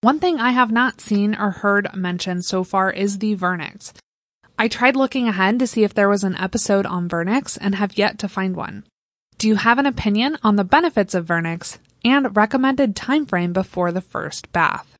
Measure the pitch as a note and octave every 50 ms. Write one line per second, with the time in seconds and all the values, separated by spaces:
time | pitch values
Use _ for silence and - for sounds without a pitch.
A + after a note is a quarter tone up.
0 | - A3 C#4 D#4 F4 F4+ E4+ C#4 A3+ B3 B3 B3 B3 A3+ A3 A#3 B3 C4 - -
1 | - - G#3+ G3+ G3+ G#3 G#3+ - G#3 G3+ F#3 - - G3+ G3+ G3+ G3+ - - F#3
2 | F#3 F3+ F3+ F3 - F#3+ F3+ F3+ F3 - - F#3 F#3 - - G3 F#3+ F#3+ - -
3 | F#3+ G3+ G3+ G3 G#3 G#3+ G#3+ F#3+ F3+ F3+ F3+ F3 D3+ - - - - - - -
4 | _ _ _ _ _ _ _ _ _ _ _ - G#3+ A3+ A3 - A#3+ B3+ C4+ C4+
5 | C4+ B3+ - C4+ B3 A#3 G#3 F#3 F#3+ F#3+ A3 B3 C4 A#3 - A3+ G#3+ G3+ - -
6 | G3+ G3 G3+ G3+ G3 F#3+ F#3 - F#3 F#3+ - A3+ - - G#3 G3 G3 - - F3+
7 | F3 F3 E3+ E3+ E3 F3+ G#3+ C4 C4+ - - - - G3+ G3 G3 G#3 G3+ - -
8 | G3+ G#3+ G#3+ G#3 - G3 - - F#3+ F#3+ F#3 F3 - - - G3+ G#3 _ _ _
9 | _ _ _ _ _ _ _ _ - G#3+ A3 G3+ D#3 A3+ A#3+ B3 C#4 C#4+ B3+ -
10 | - G#3+ G3+ G#3+ A#3 C#4 D#4 D4 - A3 G#3 G3+ G3+ F#3 - D4+ E4+ E4+ - -
11 | G3+ F#3+ - F#3 E3+ E3 F3 E3 E3 E3 E3 F3+ - - - - _ _ _ _
12 | _ A#3 B3+ C#4+ C#4 B3 G3+ G#3 G#3 G#3+ - C4+ C4 C4+ C4+ C4 C#4+ A3+ G3 -
13 | - - C4 D#4 D4+ B3+ - F3 F3 F3 F3 F#3 F#3+ - - F3+ F3+ F3 E3+ F#3
14 | F3+ _ - E3+ E3 D3 - - - - _ F3 E3 D3+ - - - _ _ _